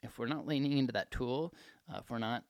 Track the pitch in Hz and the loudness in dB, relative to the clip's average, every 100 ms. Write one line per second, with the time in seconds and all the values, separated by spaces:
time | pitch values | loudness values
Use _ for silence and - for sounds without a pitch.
0 | 117 - 117 151 - 147 143 143 135 104 | -16 -6 -4 -2 0 2 4 4 4 2
1 | - - 123 131 165 - - - - 95 | -2 -2 0 0 -2 -6 -20 -20 -10 -10
2 | - 120 113 117 - | -6 -4 -2 -2 -6